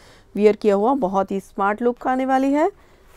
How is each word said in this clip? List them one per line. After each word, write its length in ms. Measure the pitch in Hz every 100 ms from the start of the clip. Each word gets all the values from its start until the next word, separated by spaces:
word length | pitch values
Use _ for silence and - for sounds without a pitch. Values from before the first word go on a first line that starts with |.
| - - _ 196
वियर 200 | 214 208
किया 200 | 214 196
हुआ 180 | 220 277
बहुत 360 | 180 196 190
ही 80 | 196
स्मार्ट 420 | - - 196 214
लुक 260 | 240 247 262
आने 180 | 254 262
वाली 260 | 262 269
है। 180 | 285 359 - - _ -